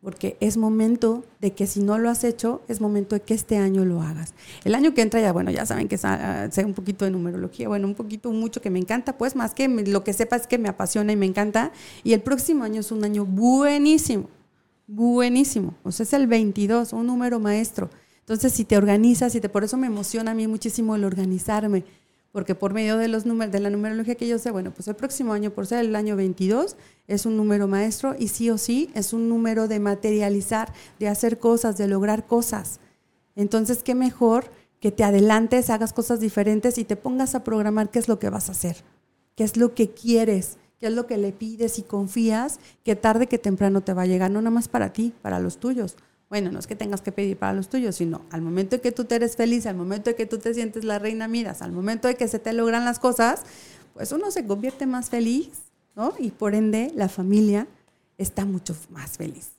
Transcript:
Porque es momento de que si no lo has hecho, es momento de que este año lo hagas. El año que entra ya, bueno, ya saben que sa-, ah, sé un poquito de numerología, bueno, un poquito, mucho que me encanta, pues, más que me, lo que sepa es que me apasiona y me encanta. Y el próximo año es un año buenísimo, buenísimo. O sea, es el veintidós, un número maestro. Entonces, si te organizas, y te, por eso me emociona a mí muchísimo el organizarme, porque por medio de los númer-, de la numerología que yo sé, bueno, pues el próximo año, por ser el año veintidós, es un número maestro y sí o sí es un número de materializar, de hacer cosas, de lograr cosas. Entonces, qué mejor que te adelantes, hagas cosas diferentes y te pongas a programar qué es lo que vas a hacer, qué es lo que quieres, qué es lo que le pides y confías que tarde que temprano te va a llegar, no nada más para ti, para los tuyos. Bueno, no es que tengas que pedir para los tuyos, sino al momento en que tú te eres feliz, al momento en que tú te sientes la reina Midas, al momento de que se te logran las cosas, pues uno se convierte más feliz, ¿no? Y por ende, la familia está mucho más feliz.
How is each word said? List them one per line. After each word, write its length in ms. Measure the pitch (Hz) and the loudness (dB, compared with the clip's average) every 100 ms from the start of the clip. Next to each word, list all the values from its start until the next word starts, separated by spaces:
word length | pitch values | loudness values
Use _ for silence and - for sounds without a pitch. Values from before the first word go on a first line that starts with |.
Porque 360 | 196 180 196 - | -12 -8 -8 -2
es 180 | 208 220 | 0 2
momento 680 | 220 220 220 233 233 233 254 _ | 2 4 4 4 2 0 -6 _
de 140 | 196 | -4
que 120 | 196 196 | -2 -4
si 140 | - | 0
no 180 | 202 214 | 0 2
lo 100 | 233 | 2
has 140 | 233 | 0
hecho, 400 | 240 233 226 240 - | 0 0 -2 -4 -6
es 120 | 220 | -4
momento 360 | 214 208 196 208 | 0 0 0 -4
de 40 | |
que 140 | 202 | 0
este 240 | 220 - 214 | -2 0 2
año 260 | 196 190 | 2 2
lo 160 | 185 175 | 2 0
hagas. 320 | 160 160 160 - - - | -4 -6 -10 -14 -20 -8
El 120 | - 226 | -2 4
año 180 | 302 | 4
que 80 | 311 | 4
entra 180 | 226 226 | 2 4
ya, 120 | 214 | 2
bueno, 180 | 170 180 | 2 0
ya 160 | - - | -2 -2
saben 220 | - 202 | -2 -2
que 100 | 202 | -2
sa-, 460 | - 98 - - | -2 -2 -2 -4
ah, 60 | - | -4
sé 120 | 175 | -2
un 80 | 202 | -2
poquito 320 | 190 185 196 | -2 -6 -2
de 60 | 196 | -2
numerología, 560 | 185 170 175 180 - 226 | -2 -4 -4 -8 -6 -4
bueno, 220 | 202 196 | -2 -2
un 80 | 202 | -4
poquito, 340 | 220 214 240 | -8 -8 -4
mucho 320 | 220 226 226 | -4 -4 -4
que 80 | 214 | -4
me 80 | 180 | -2
encanta, 400 | 185 226 247 269 | 0 -2 -2 -4
pues, 160 | 247 | -2
más 200 | 262 226 | -2 -4
que 140 | - 269 | 0 0
me, 140 | 240 | 2
lo 220 | 202 202 | 2 0
que 80 | 196 | 0
sepa 240 | 196 226 247 | -2 0 -2
es 100 | 240 | 0
que 100 | 247 | -2
me 120 | 214 | -2
apasiona 440 | 190 196 214 208 | -4 -2 0 0
y 40 | 214 | 2
me 100 | 190 | 2
encanta. 460 | 185 208 214 262 - - - | 0 0 0 -4 -6 -20 -8
Y 80 | - | 2
el 80 | 226 | 2
próximo 420 | 240 269 262 311 | 2 -2 2 0
año 180 | 226 220 | 0 -4
es 120 | 208 | -4
un 120 | 220 | -2
año 220 | 208 208 202 | -2 0 0
buenísimo, 1040 | 190 233 262 285 294 285 311 - 220 - - _ _ _ _ _ | 2 4 6 4 4 6 6 4 -2 -4 -14 _ _ _ _ _
buenísimo. 880 | 208 233 240 247 247 277 - 180 170 | 0 2 4 4 4 4 2 -2 -6
O 80 | - | -8
sea, 140 | 175 | -4
es 80 | 226 | 0
el 160 | 285 262 | 2 4
veintidós, 640 | 226 214 196 202 233 233 | 4 2 2 2 2 0
un 160 | 226 240 | -2 -2
número 320 | 247 247 240 | 0 0 0
maestro. 500 | 208 208 226 - 180 - _ _ | 0 0 0 -4 -8 -10 _ _
Entonces, 320 | _ 220 262 | _ 0 0
si 120 | - | 0
te 120 | 226 208 | 4 6
organizas, 580 | 202 202 233 240 247 | 6 6 6 6 2
y 60 | 240 | 0
te, 80 | 202 | -2
por 160 | 202 | -2
eso 120 | 208 254 | -2 -2
me 120 | 262 | -2
emociona 420 | 208 196 226 226 | -2 -4 -4 -4
a 40 | |
mí 120 | 226 220 | -2 -2
muchísimo 480 | 220 226 214 226 | -2 -4 -2 0
el 80 | 214 | 0
organizarme, 840 | 196 185 190 185 180 214 214 196 180 - _ _ _ | 0 0 -2 -2 -2 -2 2 0 -2 -18 _ _ _
porque 240 | 208 180 | -8 -4
por 200 | 190 196 | -2 -2
medio 240 | 202 214 220 | 0 0 0
de 100 | 226 | 0
los 160 | 220 | 0
númer-, 240 | 220 226 220 | 0 -2 0
de 100 | 196 | 0
la 120 | 202 | 0
numerología 440 | 202 214 220 226 | -2 -2 -2 -2
que 140 | 233 240 | -2 -2
yo 100 | 233 | -2
sé, 120 | 240 | -2
bueno, 200 | 202 185 | -4 -6
pues 120 | 170 185 | -10 -10
el 80 | |
próximo 380 | 214 269 269 247 | -6 -6 -4 -2
año, 180 | 208 208 | -2 -2
por 160 | 208 190 | -4 -4
ser 120 | 240 | -2
el 180 | 233 214 | 0 0
año 180 | 214 | -2
veintidós, 640 | 202 190 180 185 226 381 - - _ _ | 0 -2 0 2 2 0 -6 -20 _ _
es 180 | 202 | -2
un 140 | 226 220 | 0 0
número 280 | 208 208 202 | 2 2 2
maestro 460 | 196 220 214 269 269 | 2 0 -2 -4 -2
y 100 | 220 | -4
sí 220 | - 233 | -2 0
o 80 | 226 | 0
sí 320 | - 240 330 | 0 0 0
es 200 | 226 196 | -4 -4
un 160 | 226 226 | -2 0
número 360 | 233 226 220 220 | 2 2 0 0
de 140 | 214 | 0
materializar, 960 | 202 202 214 214 208 202 196 220 226 - - _ | 0 0 0 2 2 0 0 -4 -4 -10 -20 _
de 100 | 208 | -2
hacer 300 | 208 233 233 | 0 0 2
cosas, 400 | 233 233 233 196 | 2 4 2 0
de 100 | 202 | 0
lograr 380 | 196 208 214 220 | 2 2 0 2
cosas. 540 | 233 233 - 175 - _ _ _ _ _ | 0 0 -4 -8 -12 _ _ _ _ _
Entonces, 480 | - 202 220 220 247 | -2 0 2 2 -2
qué 120 | 247 | 0
mejor 580 | 247 254 - 240 226 254 - _ _ | 0 0 4 4 4 0 -14 _ _
que 140 | 208 | -2
te 120 | 202 | 2
adelantes, 680 | 208 202 208 220 226 247 247 | 4 6 6 6 4 2 2
hagas 240 | 220 220 | 0 0
cosas 260 | - 226 233 | -2 -2 0
diferentes 560 | 220 202 202 214 247 240 | 0 2 2 2 2 0
y 80 | |
te 120 | 226 208 | -2 -4
pongas 380 | 262 254 262 | -2 -2 0
a 100 | 262 | -2
programar 460 | 262 220 214 214 214 | -2 0 0 0 0
qué 80 | 240 | 0
es 100 | 233 | 0
lo 100 | 214 | 0
que 100 | 208 | 0
vas 220 | 196 - | -4 -6
a 20 | |
hacer, 320 | - 180 170 - _ _ _ _ - | -4 -6 -6 -12 _ _ _ _ -4
qué 80 | |
es 120 | 214 220 | -2 4
lo 180 | 240 | 2
que 180 | 240 220 | 4 0
quieres, 680 | - 233 233 226 196 185 - _ _ | 0 2 4 4 2 -2 -10 _ _
qué 100 | 226 | -4
es 40 | |
lo 140 | 226 233 | -2 -2
que 100 | 220 | -2
le 160 | 196 | -2
pides 460 | 196 220 220 226 226 | -4 -10 -4 -4 -4
y 40 | |
confías 800 | - 208 196 214 226 220 262 - - _ | -6 -4 -2 2 2 2 -2 -8 -16 _
que 100 | - | -2
tarde 320 | 208 220 220 247 | 2 4 4 2
que 120 | 240 | 0
temprano 420 | 214 190 202 196 | 0 2 2 2
te 140 | 196 | 0
va 80 | 185 | -2
a 40 | 185 | 2
llegar, 240 | 185 185 | 2 2
no 120 | 202 | 0
nada 80 | 226 | 0
más 180 | 233 226 | 0 0
para 240 | 247 202 | -2 -2
ti, 220 | - 233 226 | -2 -4 -4
para 180 | - 180 | -6 -2
los 160 | 180 - | -2 -4
tuyos. 400 | 233 247 196 - _ _ _ | -4 -4 -4 -10 _ _ _
Bueno, 220 | 208 190 | -4 -4
no 60 | 190 | -6
es 80 | - | -10
que 100 | 208 | -8
tengas 240 | 208 202 | -6 -6
que 100 | 196 | -6
pedir 280 | 190 196 196 | -4 -4 -2
para 160 | 196 | -2
los 160 | 196 190 | -2 -2
tuyos, 260 | 262 240 175 | -2 -2 -2
sino 240 | 170 160 - | -4 -4 -8
al 120 | 165 | -8
momento 340 | 165 175 190 254 | -4 -2 0 0
en 60 | |
que 100 | 247 | -2
tú 140 | 240 233 | -4 -2
te 80 | |
eres 200 | 233 233 | 0 0
feliz, 300 | 233 233 240 | 0 0 0
al 120 | 220 185 | -2 -6
momento 340 | 175 202 208 | -4 -4 -2
en 60 | 233 | -2
que 100 | 226 | -4
tú 100 | 226 | -4
te 160 | 233 | -4
sientes 320 | 233 226 220 | -4 -4 -6
la 140 | 220 208 | -4 -4
reina 280 | 208 220 226 | -4 -6 -4
Midas, 360 | 233 226 - | -4 -4 -8
al 100 | 175 | -8
momento 340 | 175 190 226 247 | -6 -4 0 -2
de 100 | 247 | 0
que 120 | 233 | -2
se 100 | 226 | -4
te 140 | 226 | -4
logran 320 | 233 233 233 | 0 0 0
las 140 | 240 240 | 0 0
cosas, 460 | 254 247 226 - - - - - - | 0 2 2 2 -6 -20 -20 -20 -20
pues 180 | - - | -12 -6
uno 180 | 294 403 | -4 -4
se 160 | 381 226 | -4 -4
convierte 380 | 202 247 269 | -4 -4 -4
más 240 | 269 254 240 | -4 -4 -4
feliz, 400 | 240 226 247 339 - - _ _ - | -2 0 0 -2 -10 -20 _ _ -6
¿no? 160 | 233 - | -4 -2
Y 120 | 247 | -6
por 240 | - 214 | -4 0
ende, 380 | 208 220 220 247 | 2 2 2 -2
la 140 | 330 190 | -2 -4
familia 580 | - 185 202 214 202 254 - _ _ _ _ | -2 2 4 4 2 -2 -12 _ _ _ _
está 260 | 196 - | -6 -4
mucho 320 | 202 185 185 160 - | -4 -4 -6 -12 -12
más 260 | 165 139 - | -16 -14 -12
feliz. 360 | - - - | -12 -12 -18